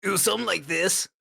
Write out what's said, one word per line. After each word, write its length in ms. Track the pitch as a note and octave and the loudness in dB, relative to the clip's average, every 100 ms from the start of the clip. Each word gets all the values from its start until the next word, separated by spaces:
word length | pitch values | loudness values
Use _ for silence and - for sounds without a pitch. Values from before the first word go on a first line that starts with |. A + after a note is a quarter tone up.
it 60 | F#3 | -2
was 140 | G3 | 0
something 240 | A3 G#3+ A#3 | 2 0 0
like 200 | F3 C#3+ | -2 -2
this. 420 | E3 F3+ - - _ | 0 0 0 -4 _